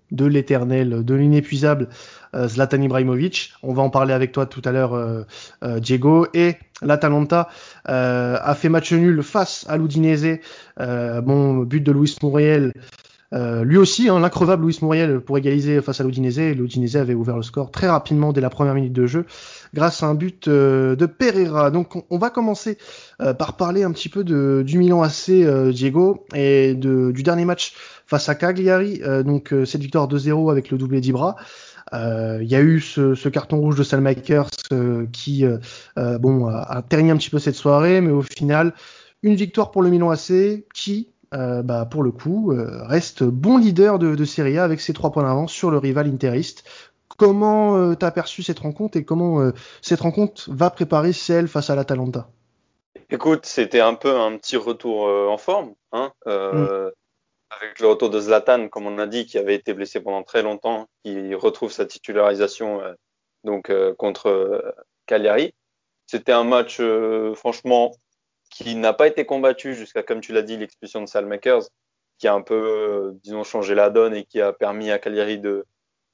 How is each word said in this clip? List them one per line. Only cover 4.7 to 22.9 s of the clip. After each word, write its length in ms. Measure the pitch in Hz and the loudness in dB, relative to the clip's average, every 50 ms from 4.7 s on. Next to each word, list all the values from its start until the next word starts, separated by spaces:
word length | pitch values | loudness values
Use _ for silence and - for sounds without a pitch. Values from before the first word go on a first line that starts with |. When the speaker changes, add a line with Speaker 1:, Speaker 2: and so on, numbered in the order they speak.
Speaker 1:
l'heure, 200 | 127 131 131 117 | 0 0 0 0
euh, 300 | 123 120 117 113 113 113 107 - - - - - - _ 120 | -2 -4 -4 -4 -6 -8 -10 -12 -18 -20 -20 -20 -14 _ -8
euh, 160 | 123 117 113 | -6 -4 -4
Diego. 460 | 113 120 127 123 131 147 160 165 170 - - | -2 0 0 2 4 4 4 4 4 2 2
Et 220 | 170 170 175 170 - - _ - - | 2 2 2 0 -4 -10 _ -14 -4
l'Atalanta, 680 | - 147 147 147 160 147 147 147 147 147 170 170 170 170 - - - - - - - - | 0 0 2 2 2 2 2 0 0 2 0 0 0 -2 -8 -18 -20 -20 -20 -14 -8 -4
euh, 480 | 131 127 127 123 123 123 123 123 123 - | -2 0 0 0 0 -2 -2 -2 -4 -2
a 160 | - 143 143 | -2 -2 -2
fait 140 | - - 160 | 0 0 2
match 240 | 165 165 160 - | 2 2 2 2
nul 300 | 170 165 170 180 170 147 | 2 4 4 4 4 2
face 420 | 143 - - 214 180 - - - - | 0 -2 -2 -2 -2 -2 -6 -10 -8
à 120 | - 156 160 | -4 -2 -2
l'Udinese. 640 | 160 156 143 160 160 160 156 147 151 160 160 160 - - - - - - _ - | -2 0 0 2 2 2 2 2 0 -2 -2 -4 -8 -14 -20 -20 -20 -16 _ -8
Euh, 440 | 127 123 123 120 120 117 117 120 | -6 -4 -4 -4 -4 -4 -4 -2
bon, 400 | 123 131 139 143 139 139 135 127 | 0 2 2 4 4 2 2 0
but 180 | 123 120 139 156 | 0 0 -2 0
de 100 | 143 147 | 2 2
Luis 280 | 143 143 147 147 - - | 4 4 2 0 0 -2
Muriel. 520 | 151 143 135 147 151 151 151 147 139 123 123 - - - - - - _ _ _ _ _ | -2 0 2 4 4 4 4 2 2 0 -2 -8 -14 -20 -20 -20 -20 _ _ _ _ _
Euh, 300 | - 123 120 117 117 113 | -6 -4 -4 -2 -2 0
lui 140 | 117 131 160 | 2 4 6
aussi, 320 | 196 190 185 - - 247 226 | 6 6 6 4 2 4 4
hein, 100 | 185 175 | 4 4
l'increvable 480 | 170 180 - - 180 170 190 165 160 | 4 2 2 2 2 2 4 2 2
Luis 140 | 165 160 - | 0 0 0
Muriel 380 | 160 156 160 160 165 156 135 127 | 0 0 2 2 2 2 0 -2
pour 180 | 123 - 139 139 | -2 -2 -2 0
égaliser 420 | 135 139 143 143 139 147 147 143 | 0 2 0 0 2 2 0 0
face 200 | - 143 127 - | 0 -2 -2 -2
à 20 | |
l'Udinese. 380 | 131 131 127 131 131 123 120 147 | -2 -2 -2 -2 -2 -2 0 0
Et 120 | 160 156 | 0 0
l'Udinese 440 | 143 127 123 120 - 131 123 117 123 | 0 -2 -4 -2 -2 -2 -2 0 0
avait 180 | 147 135 123 123 | 0 0 0 0
ouvert 220 | 117 113 123 120 | 0 -2 -2 -4
le 80 | 117 110 | -4 -6
score 260 | 117 - 143 135 127 | -6 -6 -6 -8 -6
très 180 | - - 190 180 | -4 -2 0 2
rapidement 440 | 165 143 - - 151 147 147 151 | 2 2 0 0 0 2 2 2
dès 80 | 147 139 | 2 0
la 100 | 131 127 | 0 -2
première 240 | - - 143 139 135 | 0 0 0 0 0
minute 180 | 139 135 127 | 0 -2 -2
de 140 | 127 123 123 | 0 0 0
jeu 180 | 123 135 165 175 - - - - - - - - - | 2 0 -2 -4 -6 -12 -20 -20 -20 -20 -20 -20 -10
grâce 300 | - 147 156 170 - - | -4 0 0 0 0 0
à 40 | 160 | -2
un 100 | 151 151 | -2 0
but, 320 | 151 175 185 185 _ - 156 | -2 -4 -6 -8 _ 0 2
euh, 480 | 147 143 139 135 135 131 131 131 131 | 4 4 4 4 4 2 2 0 2
de 100 | 131 170 | 0 0
Pereira. 640 | 160 156 - 254 240 190 196 180 165 151 151 147 143 | -2 0 0 -2 0 2 2 0 0 2 2 2 2
Donc 240 | 147 175 170 - - | 2 0 -2 -4 -8
on, 80 | 175 - - | -12 -8 -6
on 80 | 175 175 | -4 -2
va 120 | 220 247 | -2 -2
commencer, 460 | - 247 226 220 202 - - 220 208 - - - | -2 -2 -2 -2 -2 -4 -6 -8 -8 -8 -12 -20